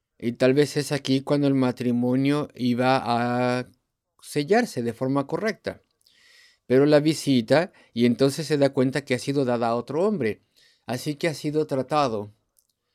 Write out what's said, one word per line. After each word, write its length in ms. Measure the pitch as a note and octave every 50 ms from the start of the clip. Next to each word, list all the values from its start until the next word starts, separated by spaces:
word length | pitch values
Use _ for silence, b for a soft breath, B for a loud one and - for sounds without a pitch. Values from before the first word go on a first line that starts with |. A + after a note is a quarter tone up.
| _ _ _ _
y 140 | - A#2+
tal 200 | A#2 - C3 B2+
vez 240 | C3 D3 D3 C3+ -
es 160 | D3+ C#3 -
aquí 300 | D3+ C#3 - C3+ C3 C3+
cuando 240 | C#3 - D3 C#3+ C#3+
el 80 | C#3 C#3
matrimonio 960 | C3 B2+ B2 A#2+ - A#2+ B2 A#2+ A#2+ B2 B2 B2+ C3+ C3+ C#3+ D3 D3+ C3+ - -
iba 460 | - B2 B2 A#2+ A#2+ B2+ B2+ C3+ B2+
a 680 | - A#2 A#2+ A#2 A#2+ A#2+ B2 B2 B2+ B2 B2 B2+ B2 - _ _ _ _ _ _ _ _ _ _
sellarse 640 | - - - D3 D3 D3+ G#3 A#3+ A#3+ A#3+ - B2+
de 100 | A#2 A#2
forma 340 | A2+ - C3 C3 C#3 C#3 C#3
correcta. 560 | - D#3+ D#3+ G3+ A3 - - _ F#2+ - - _ _ _ _ b b b b b b b b b b b b b
Pero 180 | - B2 C3 C#3+
la 160 | D3+ D3+ D3
visita, 720 | D3 D#3+ D3 - - C#3+ C3+ A#2+ A2 - C3+ D#3 F3 - b b b b b
y 100 | A2+ A#2+
entonces 420 | A#2+ A#2 - C3+ C#3 C#3 E3 D3+
se 120 | C#3+ D3+ C#3
da 160 | C#3 C3+ -
cuenta 320 | C3+ B2+ C3+ B2+ D3 -
que 80 | - B2+
ha 40 | A#2+
sido 280 | - D3 C#3 C#3+ C3+
dada 220 | A#2+ A#2+ A#2 A#2+ A#2
a 60 | A#2
otro 320 | A#2+ A#2 - C3+ D#3+ F#3+
hombre. 360 | A3 G#3 D#3+ A#2 G#2+ G2 - _ _ b b b b b b b
Así 320 | - A#2+ B2+ - D3+ C#3+
que 120 | - - E3
ha 60 | C#3+
sido 320 | - - D3+ D3 D#3 D3+
tratado, 640 | - C#3+ C3 - - D#3 D3+ C#3+ B2 A2 G2+ G#2 G#2 - _ _ _ _ _ _ _ _ _ _ _